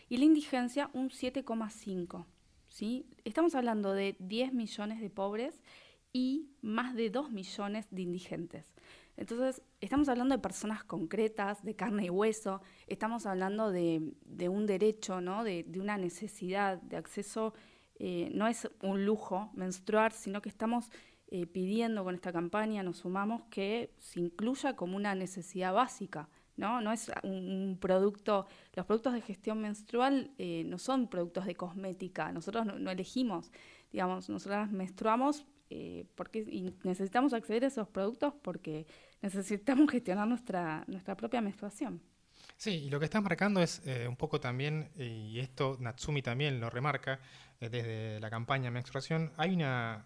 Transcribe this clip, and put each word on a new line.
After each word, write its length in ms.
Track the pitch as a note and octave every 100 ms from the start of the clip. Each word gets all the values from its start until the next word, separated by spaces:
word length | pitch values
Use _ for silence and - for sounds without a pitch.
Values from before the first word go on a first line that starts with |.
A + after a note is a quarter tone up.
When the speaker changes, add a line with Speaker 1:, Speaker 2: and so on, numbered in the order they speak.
| -
Speaker 1:
y 80 | B3
la 80 |
indigencia 680 | D#4 D4+ - B3+ B3 C#4 D4
un 180 | B3 C4
siete 340 | - B3+ C4+
coma 260 | C4 A3+ G#3+
cinco, 560 | - G3+ F#3 F3 F3 - _ _ - -
¿sí? 380 | - G#3 B3+ - -
Estamos 300 | A3 D#4+ E4
hablando 400 | C4+ A#3+ G#3+ G3
de 220 | G3 G3 -
diez 340 | F#3 A3 C4
millones 480 | B3+ G#3+ - G#3 A3+
de 100 | G3+
pobres 500 | G3 G3 G#3+ C#4 - - - - - _
y 380 | B3+ B3+ C#4+ D4+ -
más 340 | G#3+ A3+ B3
de 160 | A#3 A3+
dos 200 | A#3+ D4
millones 560 | G3+ F#3 - G3+ G#3+ G#3+
de 120 | F#3
indigentes. 720 | F3 F3+ - E3 E3+ - - - - - - -
Entonces, 460 | - A#3 C4 B3+ - _
estamos 280 | G3+ C#4 C#4+
hablando 260 | A#3+ C4
de 60 | B3+
personas 420 | F#3+ - G#3+ G#3+
concretas, 760 | - - D#3+ G#3+ A3 A3 G3+ G#3
de 140 | G3 G#3
carne 300 | F#3+ G#3 F3+
y 40 |
hueso, 500 | F#3 A3 A3 G3 F#3+ - - -
estamos 400 | G3 A3+ A#3 G3+
hablando 440 | F#3 F#3+ G#3+ A3
de, 440 | F3+ E3+ D#3+ D#3 -
de 240 | - C3+ F3+
un 180 | G3+ G#3
derecho, 540 | F#3+ G#3+ G#3+ - F#3
¿no? 240 | F3+ G3+
De, 200 | A3+ E3+
de 160 | E3 F3+
una 180 | G3+ G#3
necesidad 800 | F3 - G#3+ - F3+ G3 G3+ F3+
de 180 | - E3+
acceso, 560 | - G3+ G3+ A3 A3 A3 - - _ -
eh, 320 | G3 F3 -
no 140 | F#3+ A3
es 200 | A3+ - -
un 220 | G3 G3
lujo 460 | G3+ G#3+ - F#3 G#3+
menstruar, 580 | - F#3 F3+ - G#3+ A3
sino 280 | - G3 G3+
que 80 | G#3
estamos, 420 | - A3 A#3+ A3+ - - - -
eh, 180 | F#3 E3+
pidiendo 580 | F#3 F#3 A3 A#3 G#3+
con 100 | F#3
esta 180 | F3+ F3+
campaña, 500 | F3 E3+ G#3 A3 G#3
nos 160 | F#3 E3+
sumamos, 440 | F3+ F#3+ G#3 A#3 -
que 440 | - G3 A#3 - -
se 200 | - F3
incluya 580 | F3 - A3 C4+ C#4 -
como 200 | F3 F#3+
una 180 | G3+
necesidad 600 | F#3+ F#3 F#3 E3+ F3+ F#3
básica, 540 | G3+ B3+ - G3 D3+ D#3 - _ -
¿no? 240 | G3 B3
No 100 | G#3+
es 200 | A3+ - -
un, 100 | G3
un 460 | F#3+ F#3 F#3+ G3 F3+
producto, 680 | F#3 F#3 G3+ G3+ - G3 - - -
los 120 | - F3+
productos 260 | A3 B3+
de 80 | A#3+
gestión 400 | G#3+ F#3+ G#3 A3
menstrual, 720 | G#3 G#3 - A#3 C4+ C#4 C4+ -
eh, 260 | F3+ E3 E3
no 120 | F3+
son 300 | - C4 A#3+
productos 360 | F3+ F3 F#3+
de 100 | F#3
cosmética, 800 | F3 F3 F#3+ F#3+ F3+ F#3 F3+ D#3
nosotros 320 | F3 F#3+ A3+ G3+
no, 120 | G3
no 120 | F#3+
elegimos, 600 | F#3 F#3 B3+ B3 E3+ - - - - _
digamos, 360 | G3+ F#3 F#3 F#3
nosotras 400 | G3+ G3 G3+ G#3+
menstruamos, 760 | F#3+ F#3 - G#3+ A#3 C#4 D4 - _ _
eh, 300 | D#3 F2 - - -
porque, 240 | F3+ A3
y 340 | G#3+ G#3 F#3 -
necesitamos 500 | F#3 F#3 F#3+ A#3+ C#4
acceder 320 | A#3 A3+ A3+
a 40 | C4+
esos 200 | B3 G3+
productos 460 | F#3+ G3 A#3+ D4 C#4+
porque 440 | - F3 E3 D#3 D#3+ - - _
necesitamos 680 | G3+ F#3+ F#3+ G3+ - C4 D4
gestionar 380 | B3 - G3 G#3+
nuestra, 560 | A#3+ - F#3 E3 D#3 -
nuestra 300 | F#3 G3 F#3+
propia 240 | A3+ A#3+
menstruación. 600 | G3+ - G3+ - B3 E3+ - _ _ - - -
Speaker 2:
Sí, 260 | A3 E3
y 60 | C#3
lo 80 | C#3+
que 80 | D3+
estás 160 | A3
marcando 400 | G3 E3 G3+ G3
es, 180 | E3 - -
eh, 200 | B2 A#2+
un 100 | B2+
poco 220 | D3+ D3+
también, 520 | B2 B2 D3 D#3 D3 E3
eh, 340 | B2 A2 G#2+
y 80 | A#2
esto 380 | B2+ - C3+ C3
Natsumi 400 | A#2+ A2+ - C#3+
también 400 | B2+ B2+ D3+ B2+
lo 80 | A#2
remarca, 520 | B2 D3 C#3 C#3 C3 - - - _
eh, 100 | A#2
desde 500 | A#2+ A#2 A2 A2 G#2+
la 80 | G#2+
campaña 420 | A2+ A#2+ C3+ B2
Menstruación, 640 | B2 - C3+ - E3 D#3+ -
hay 180 | E3+
una, 500 | F3+ C#3+ B2 A2+ A2